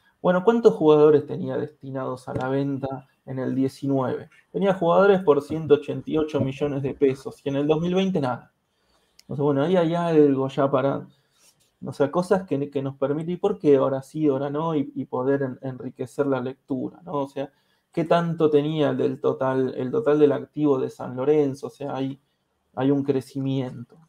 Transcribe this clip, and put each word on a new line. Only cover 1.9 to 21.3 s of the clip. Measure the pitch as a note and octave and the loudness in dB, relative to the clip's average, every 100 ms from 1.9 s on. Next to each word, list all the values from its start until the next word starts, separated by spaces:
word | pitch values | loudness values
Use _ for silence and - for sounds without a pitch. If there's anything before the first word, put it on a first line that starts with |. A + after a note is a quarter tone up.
| C3+ C3 B2+ - | -8 -8 -10 -8
a | |
la | B2+ C3 | -6 -4
venta | C#3 C#3 C3+ C3+ C3 - _ - | -2 -2 -4 -6 -10 -16 _ -14
en | C3 | -8
el | B2+ | -4
diecinueve? | B2+ C3+ - C#3 C3+ B2+ D3 - _ _ | -2 -2 -2 -2 0 0 -4 -10 _ _
Tenía | - G3 | -2 0
jugadores | F#3 E3 F3 G3+ F#3 | 2 2 4 6 4
por | F#3 C#3+ | 4 2
ciento | C#3 D#3 D3+ | 2 -8 4
ochenta | C#3+ - C3 C3+ | 4 4 -10 -4
y | D#3 | -2
ocho | D3+ C#3+ | -2 -2
millones | C3+ C3 D3 C3+ | -4 -4 -4 -4
de | C3+ | -6
pesos | - C#3 C3+ A2 - | 0 0 0 -8 -10
y | C#3+ | -6
en | C#3 | -4
el | D3 | 0
dos | D#3 | 0
mil | F3 | 0
veinte | F#3 F#3+ F3+ | -2 0 -2
nada. | C3 A#2+ - _ _ _ _ _ _ _ _ | -2 -6 -12 _ _ _ _ _ _ _ _
O | C3 | -2
sea, | |
bueno, | C#3+ C#3 | 0 2
ahí | D#3 F#3 | 2 2
hay | E3 | 2
algo | E3+ E3+ D#3+ D3 C3+ C3+ | 0 2 6 6 4 -2
ya | D3 C#3 | 0 0
para, | C3+ C3+ C3+ - _ _ _ _ _ _ _ | 2 0 -2 -8 _ _ _ _ _ _ _
o | B2 | -14
sea, | - C#3 | -2 -2
cosas | E3+ F3+ G3 F#3+ | 0 0 -2 -2
que, | C#3 C#3+ | -6 -4
que | C#3 | -6
nos | C3+ C3+ | -6 -4
permiten, | C3+ D3 D#3+ | -4 -2 -4
¿y | F3+ | -4
por | G3+ G#3 | -4 -2
qué | D3+ C3+ | 4 4
ahora | C3+ C3+ | 4 -2
sí, | - D#3 D3+ | -6 -2 0
ahora | C3 C#3+ | 0 -2
no? | D3 E3 | -4 -2
Y, | D#3 C3+ C3+ | -2 -4 -8
y | |
poder | B2+ B2+ B2+ C#3 | -8 -4 -2 0
en-, | C3+ B2 | -2 -6
enriquecer | C3+ B2+ C3 - B2+ - C#3 | -10 -10 -12 -12 -14 -4 -2
la | C3 | -2
lectura, | B2 C3+ - C3 B2+ - | -4 -10 -8 -8 -8 -12
¿no? | E3+ | -10
O | C#3+ C#3 | -8 -8
sea, | C#3 C#3 _ _ _ _ | -8 -10 _ _ _ _
¿qué | - | -6
tanto | E3 E3+ E3+ D#3+ D#3 | 2 2 2 0 2
tenía | D3 D3 D#3 C#3 | 2 2 0 0
del | B2+ B2+ C3 | 0 -2 0
total, | C3 C3 C3 C3 B2+ - | -4 -2 -2 0 -2 -2
el | B2+ | -4
total | D3+ D3 D3+ | -2 0 4
del | D3 | 4
activo | C3 B2+ D3+ D3 C3 | 4 -4 -2 0 0
de | B2+ | -2
San | - B2 | -8 -12
Lorenzo? | B2 C#3 | -4 2